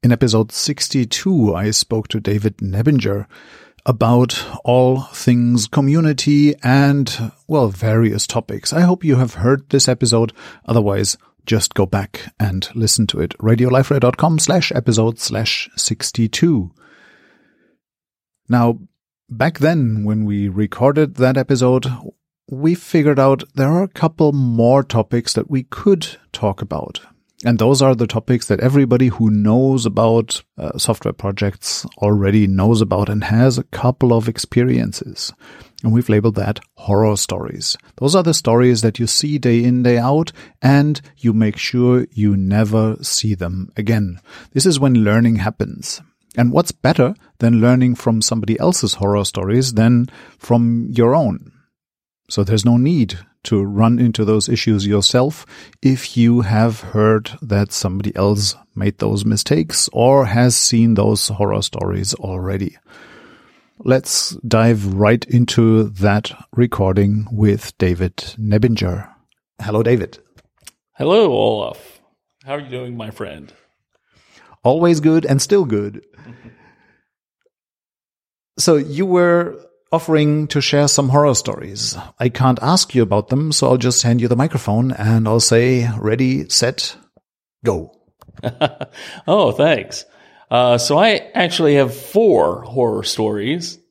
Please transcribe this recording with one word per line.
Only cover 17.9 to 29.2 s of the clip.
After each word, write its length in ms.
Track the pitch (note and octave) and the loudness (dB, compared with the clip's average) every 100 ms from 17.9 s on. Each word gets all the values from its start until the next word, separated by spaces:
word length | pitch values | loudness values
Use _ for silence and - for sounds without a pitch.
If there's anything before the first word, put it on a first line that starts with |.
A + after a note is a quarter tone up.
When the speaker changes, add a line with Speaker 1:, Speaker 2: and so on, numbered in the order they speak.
| _ _ _ _ _ _ | _ _ _ _ _ _
Speaker 1:
Now, 340 | A#2+ A#2+ A2+ G2 _ _ _ _ | 0 2 0 -8 _ _ _ _
back 300 | A2+ C#3 E3 | -2 -2 2
then, 460 | C#3+ E3 B2 G#2+ | 0 2 0 0
when 200 | G#2 G#2+ | -2 -2
we 260 | G#2+ G2+ G2+ | -2 -2 -2
recorded 680 | F#2+ G#2+ - B2+ C#3+ D3 - | -2 -4 0 0 2 0 0
that 200 | B2+ C3 | 0 0
episode, 520 | C3 C3 B2+ B2+ C3 B2 - _ _ _ _ | 0 0 2 2 0 -8 -12 _ _ _ _
we 280 | C3 D#3 F3 | -2 -2 -2
figured 420 | - E3+ D3 C#3 | -2 0 2 4
out 260 | C3+ C3+ - - | 2 2 -2 -2
there 160 | C3+ | 0
are 100 | E3 | 0
a 60 | F#3+ | -2
couple 460 | - E3 D#3+ D3+ | -2 -4 0 0
more 500 | C#3+ B2+ A#2 A#2 C3+ | 2 0 2 4 4
topics 500 | C3 A#2 G#2+ A#2+ A#2 | 2 -2 0 -2 -2
that 160 | - - | -4 -4
we 140 | C3+ | -6
could 540 | B2+ - - F#3+ - - _ | -6 -4 2 2 0 -14 _
talk 300 | - G#2+ F#2+ | -4 -4 -4
about. 400 | G2+ D2+ - - _ _ _ _ | -8 -8 -10 -14 _ _ _ _
And 160 | A#2+ A#2+ | -2 2
those 220 | A2 C3+ | 4 4
are 120 | C3+ | 4
the 140 | B2 A#2 | 2 0
topics 400 | A2+ - B2 - | -4 -2 -2 0
that 140 | G2 | 0
everybody 480 | B2+ C#3+ C3 B2 C3 | 2 2 2 4 2
who 200 | G#2 | 2